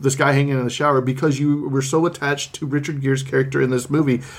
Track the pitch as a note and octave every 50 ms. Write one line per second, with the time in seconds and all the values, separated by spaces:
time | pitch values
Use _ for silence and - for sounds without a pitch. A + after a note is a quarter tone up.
0 | C3+ C3+ C3+ C3+ C#3 C#3+ C#3 C#3 C#3+ C#3+ C#3 C3 B2 A#2+ - - D3 D3 C#3 C3
1 | B2 C3 C3 C3 D#3+ D#3 C3+ C3 D3 D3 D3 D3 C#3 D3 C3+ C3+ C3+ C3+ D#3 D#3+
2 | E3 E3+ E3+ - D3 C#3+ C#3+ C#3 - - - - D#3 C3+ C#3 C#3+ C#3+ - D3+ C#3
3 | C3+ C3+ C3+ C3+ C3+ - C#3 C3+ C3+ C3+ C3+ C#3+ C3 B2+ B2+ B2 B2 C3+ C#3+ D#3
4 | D#3+ C#3 B2 A#2+ B2+ - -